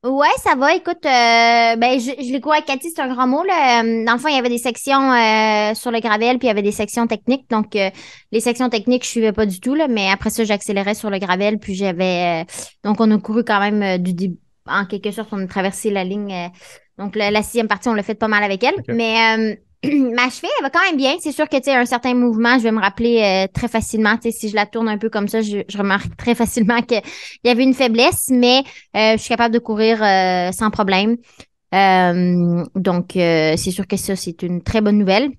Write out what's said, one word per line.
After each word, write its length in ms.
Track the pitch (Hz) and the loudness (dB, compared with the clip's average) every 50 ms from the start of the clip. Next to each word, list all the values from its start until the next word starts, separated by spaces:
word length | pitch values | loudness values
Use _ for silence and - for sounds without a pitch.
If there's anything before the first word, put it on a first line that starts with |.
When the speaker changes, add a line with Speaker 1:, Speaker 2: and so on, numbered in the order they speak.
| - | -2
Speaker 1:
Ouais, 240 | 240 269 277 294 311 453 523 | -2 0 2 2 2 2 0
ça 180 | - 381 311 | 2 0 0
va. 200 | 254 311 285 339 | 2 4 2 2
Écoute, 280 | 370 - 349 349 339 - | 2 0 -4 -8 -4 0
euh, 680 | 302 262 247 233 233 233 233 233 233 233 233 233 226 233 | 2 2 4 4 4 4 4 4 4 4 4 4 2 2
ben, 240 | 226 233 247 254 269 | 2 2 2 2 0
je, 120 | 226 254 277 262 277 | -2 -4 -8 -8 -6
je 80 | 240 | -4
l'ai 100 | 262 277 | -4 -4
couru 140 | - 294 311 | 0 0 0
avec 100 | 302 302 | 0 0
Cathy, 240 | - 269 262 - 339 | -2 -6 -6 -6 -10
c'est 120 | 330 - 285 | -8 -6 -6
un 100 | 254 262 | -6 -2
grand 140 | 247 262 254 | -2 0 0
mot, 160 | 254 294 349 | 0 0 0
là. 400 | 392 370 330 294 254 240 233 226 | 0 0 2 2 4 4 2 2
Euh, 200 | 226 226 226 220 | 0 -2 -2 0
dans 80 | 233 233 | 0 0
le 60 | 247 | 0
fond, 80 | 254 311 | 0 0
il 60 | 294 | 0
y 40 | 262 | 0
avait 100 | 240 247 | 0 0
des 80 | 240 240 | -2 -2
sections, 540 | - 262 233 - - - 269 277 269 269 | -4 -4 -6 -6 -2 0 2 2 2 4
euh, 640 | 254 240 233 220 220 220 220 220 214 214 214 208 220 | 2 4 4 4 2 2 2 2 2 0 0 -2 -2
sur 160 | 220 - 247 | -4 -6 -4
le 80 | 233 233 | -4 -2
gravel, 400 | 220 233 208 214 226 233 254 247 | -2 0 0 0 2 0 0 2
puis 80 | - 247 | 0 0
il 20 | |
y 20 | |
avait 100 | 214 202 202 | 0 0 0
des 80 | 202 | -2
sections 340 | 208 - 214 208 - 240 233 | -2 -2 -6 -4 -2 -2 -2
techniques. 420 | 226 233 220 _ - 247 277 _ _ | -2 -2 -4 _ -2 -2 -2 _ _
Donc, 240 | 233 214 214 214 - | -2 -2 -2 -2 -2
euh, 160 | 214 196 190 - - - - - - _ _ | -2 -2 -2 -4 -8 -20 -20 -20 -20 _ _
les 80 | - 220 | -4 -2
sections 300 | 226 247 233 240 254 247 | 0 0 -2 0 -2 -2
techniques, 340 | 233 226 196 240 247 247 - | -2 -2 0 0 0 0 -2
je 60 | - | -4
suivais 220 | - 233 220 220 | -4 0 0 0
pas 140 | 196 214 220 | 0 0 -2
du 140 | 208 185 180 | -2 -2 -4
tout, 160 | - 247 269 | -4 -2 0
là, 120 | 302 320 277 | 0 0 0
mais 220 | 233 214 196 190 | 0 0 0 0
après 220 | 196 196 - 220 | -2 -2 -2 -6
ça, 120 | - - 226 | -2 -2 -2
j'accélérais 520 | 208 214 202 - - 208 196 196 196 214 | 0 -2 -4 -2 -4 -4 -2 -2 -2 -4
sur 160 | 214 - 214 | -4 -4 -6
le 80 | 196 190 | -4 -4
gravel, 400 | 196 185 185 185 202 208 214 214 | -2 -2 -2 0 0 -2 -2 -2
puis 160 | 214 - 196 | -6 -8 -6
j'avais, 680 | 185 196 196 175 165 185 185 180 175 180 175 170 160 170 | -4 -2 -4 -2 -2 -2 -2 0 0 0 -2 -2 -4 -6
euh, 20 | - - - - - _ _ _ | -8 -12 -16 -16 -18 _ _ _
donc, 160 | - 214 208 | -4 0 2
on 120 | 226 220 | 2 2
a 80 | 214 208 | 2 2
couru 240 | 208 - 214 233 233 | 0 -2 -2 -2 0
quand 160 | 233 220 202 | 0 0 0
même, 240 | 202 208 208 208 208 | 2 0 0 0 0
euh, 140 | 196 185 180 | 0 -2 -2
du 140 | 180 185 185 | -2 -2 -2
dé-, 200 | 170 190 190 170 - _ _ _ _ _ | -2 -4 -6 -6 -8 _ _ _ _ _
en 200 | - 147 190 202 | -4 -4 -4 -4
quelque 260 | 185 - 196 202 208 | -4 -8 -8 -6 -8
sorte, 180 | 196 220 220 214 | -8 -8 -10 -8
on 120 | - 196 190 | -8 -8 -8
a 40 | 180 | -6
traversé 420 | - 196 185 196 196 - - 220 | -4 -4 -4 -4 -4 -4 -4 -4
la 120 | 202 196 185 | -2 -2 -4
ligne, 300 | 180 190 208 208 202 196 | -4 -6 -6 -8 -8 -8
euh, 140 | 180 175 175 180 _ - - - - _ _ _ - | -8 -10 -10 -12 _ -20 -20 -20 -20 _ _ _ -12
donc 180 | 196 202 - | -10 -8 -4
la, 160 | 214 208 202 | -2 -2 0
la 120 | 208 214 208 | 0 0 -2
sixième 240 | - - 233 226 214 | 0 -2 -2 0 0
partie, 220 | 208 190 - 247 | -2 -2 0 -2
on 40 | 226 | -2
l'a 100 | 208 202 | -2 -2
fait 120 | - 220 | -4 -4
pas 120 | 202 226 220 | -4 -2 0
mal 160 | 220 208 208 | 0 0 0
avec 200 | 202 196 185 233 | 0 -2 0 0
elle. 120 | 254 359 | 0 0
Speaker 2:
Ok. 100 | 392 - - | -2 -4 -4
Speaker 1:
Mais, 480 | 240 233 226 226 220 226 226 226 220 220 | -2 -2 -2 0 2 2 2 2 2 2
euh, 180 | 220 220 214 - _ _ _ _ - | 0 -2 -4 -6 _ _ _ _ -4
<clears throat> 300 | 262 294 294 269 247 233 | 0 0 2 0 0 0
ma 140 | 247 247 254 | 0 -2 -2
cheville, 200 | 240 - - 403 587 539 | -2 -6 -6 -4 -4 -2
elle 60 | 330 | -4
va 60 | 269 | 0
quand 140 | - 339 370 | 0 0 0
même 120 | 381 339 269 | 2 0 0
bien. 180 | 269 262 285 285 | 0 0 -2 -2
C'est 120 | - 311 | -4 -8
sûr 160 | 269 - 302 302 | -4 -4 -4 0
que, 100 | - 269 | 0 -2
tu 60 | 247 | 0
sais, 100 | - 269 | 2 2
un 100 | 247 240 | 2 2
certain 280 | 240 262 240 - 262 247 | 0 -2 -2 -2 0 0
mouvement, 420 | 247 247 240 226 214 233 226 247 262 | 2 2 2 2 2 2 2 2 2
je 60 | 220 | 2
vais 80 | 226 | 2
me 100 | 220 220 | 0 2
rappeler, 400 | 190 196 196 - 233 240 240 233 | 0 -2 -2 0 0 2 4 4
euh, 300 | 214 202 185 190 190 196 _ | 4 4 2 2 0 -2 _
très 140 | - - 233 | -4 -4 -2
facilement. 480 | - 226 214 - - 220 220 208 220 | -2 -4 -4 -2 -2 0 2 2 0
Tu 160 | 233 - 233 | 0 -2 -6
sais, 0 | |
si 180 | 226 - - 214 | -6 -4 -8 -4
je 60 | 202 | -2
la 100 | 214 208 | -2 -2
tourne 240 | 208 - 233 226 220 | -2 -2 -4 -2 -2
un 80 | 214 202 | -2 -2
peu 120 | 208 226 | -4 -4
comme 180 | - 214 202 202 | -2 -2 -4 -2
ça, 140 | 214 226 | -2 -2
je, 180 | 220 208 208 202 - - | -2 -2 -4 -6 -8 -8
je 100 | - 202 | -6 -4
remarque 380 | 202 202 190 202 - - - - | 0 0 0 0 -2 -6 -12 -6
très 160 | - 240 240 | -2 -2 0
facilement 460 | - 233 - - 247 220 185 240 233 | 0 0 -2 0 0 0 2 2 0
qu'il 200 | 240 - 247 214 - - - - - - - - _ | 0 0 -2 -2 -2 -8 -18 -16 -18 -18 -18 -2 _
y 60 | 233 | 0
avait 140 | 247 226 269 | 2 4 4
une 100 | 262 254 | 2 4
faiblesse, 560 | - 269 240 220 226 247 320 359 - - - | 4 2 2 4 4 2 2 2 0 -2 0
mais, 320 | 262 247 240 247 247 262 269 - - - - _ _ | 2 4 4 4 4 4 2 -2 -12 -20 -20 _ _
euh, 180 | 202 214 220 220 | 0 2 2 2
je 40 | 220 | 0
suis 120 | - - | 0 -4
capable 240 | 240 226 233 233 220 | -2 0 0 2 2
de 60 | 240 | 0
courir, 420 | 233 - 220 208 220 220 226 214 | -2 -2 -2 0 2 2 2 2
euh, 500 | 214 208 190 190 185 185 185 180 175 180 | 4 4 4 4 4 2 2 0 0 -2
sans 200 | 190 - 226 214 | -2 -2 -2 -2
problème. 460 | - - 208 196 190 185 202 220 233 240 _ _ _ _ - _ _ _ _ _ - | 0 0 0 2 2 2 2 0 -2 -2 _ _ _ _ -20 _ _ _ _ _ 2
Euh, 920 | 190 196 190 185 185 180 180 175 180 180 180 180 175 175 175 170 170 175 - _ | 4 4 6 6 4 4 4 2 2 2 2 2 2 2 2 0 -2 -4 -4 _
donc, 400 | 190 180 190 175 175 175 - - 185 | -2 -2 0 0 0 -2 -4 -2 0
euh, 380 | 175 170 165 160 156 156 156 170 | 2 2 2 2 2 2 0 0
c'est 140 | - 196 | -2 -4
sûr 140 | 180 - 196 _ | -6 -6 -4 _
que 100 | 208 190 | -4 -4
ça, 180 | - - 196 | -4 -4 -6
c'est 260 | 185 - 185 170 - - | -6 -6 -10 -10 -8 -6
une 200 | 175 175 175 165 | -6 -6 -6 -6
très 180 | - - 226 | -2 -2 0
bonne 160 | 214 208 208 208 | 2 4 4 4
nouvelle. 340 | 208 185 190 208 262 294 262 | 4 4 2 2 2 0 -6